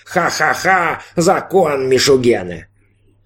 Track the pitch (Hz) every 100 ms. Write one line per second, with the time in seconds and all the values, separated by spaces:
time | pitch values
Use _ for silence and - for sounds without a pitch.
0 | - 180 170 - - - 170 190 165 143
1 | - - 165 165 - 190 160 139 131 131
2 | 147 131 120 107 90 85 - _ _ _
3 | _ _